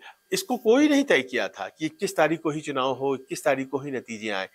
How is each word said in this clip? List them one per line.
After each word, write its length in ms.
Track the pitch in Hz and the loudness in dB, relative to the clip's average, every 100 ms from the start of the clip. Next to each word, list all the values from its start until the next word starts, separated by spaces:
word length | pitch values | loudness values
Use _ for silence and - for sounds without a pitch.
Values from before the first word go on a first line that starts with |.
| - - - | -18 -20 -6
इसको 260 | 185 - 247 | -4 -4 -2
कोई 300 | 220 254 302 | 4 6 6
नहीं 160 | 285 | 4
तय 180 | 277 151 | 4 2
किया 260 | 131 120 95 | 2 -4 -4
था 200 | - 95 | -6 -12
कि 180 | - 151 | -6 -8
इक्कीस 320 | - 190 - | -4 -4 2
तारीख 240 | 156 160 | 2 2
को 80 | 160 | -4
ही 120 | 151 | -4
चुनाव 320 | 147 135 131 | -6 -2 -2
हो, 220 | 131 139 131 | -2 -2 -4
इक्कीस 280 | 135 170 | -6 -4
तारीख 260 | 156 135 135 | 0 0 -2
को 80 | 139 | -6
ही 140 | 143 | -6
नतीजे 380 | 127 104 110 110 | -8 -8 -10 -6
आए। 200 | 98 95 | -6 -6